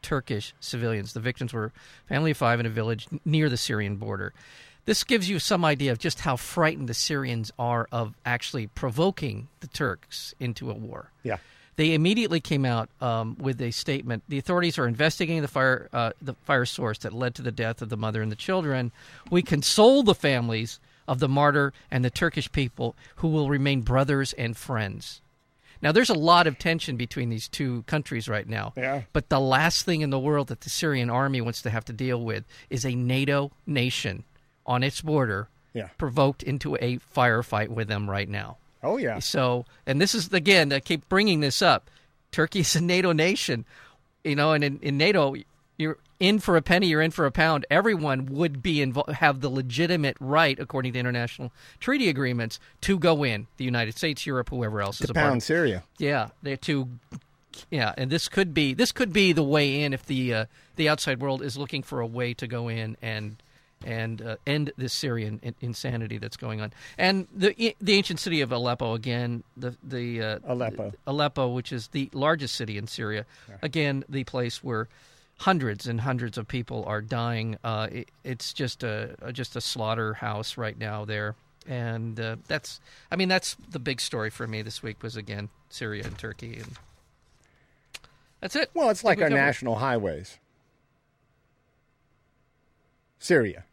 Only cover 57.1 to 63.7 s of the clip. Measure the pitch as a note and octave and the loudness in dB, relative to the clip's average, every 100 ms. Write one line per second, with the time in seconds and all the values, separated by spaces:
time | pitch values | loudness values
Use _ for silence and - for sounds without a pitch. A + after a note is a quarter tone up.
57.1 | - _ _ _ - - D3+ A2 - C3 | -18 _ _ _ -20 -6 -2 0 0 -2
58.1 | D#3+ - - F#3+ D3+ C#3+ B2+ A#3+ - A#3+ | -2 0 0 2 2 2 2 0 2 0
59.1 | F3 F#3+ D#3+ C#3+ D3+ C#3+ C#3 D3 C3 - | 4 4 4 4 4 4 2 0 -4 -4
60.1 | C3+ B2+ A2+ A2 - _ - D3+ D3+ - | -2 0 0 -2 -10 _ 0 2 2 0
61.1 | B2+ C#3 C3+ C3+ B2 C#3 C#3+ B2+ C3+ A#2 | -2 -2 -4 -6 -6 -6 -8 -6 -6 -4
62.1 | A#2+ B2 A#2 A#2+ A#2+ A#2 A2+ A2 A2+ A#2 | -2 -4 -4 -6 -6 -4 -4 -6 -8 -8
63.1 | G#2+ G#2+ G#2+ _ _ _ | -6 -8 -12 _ _ _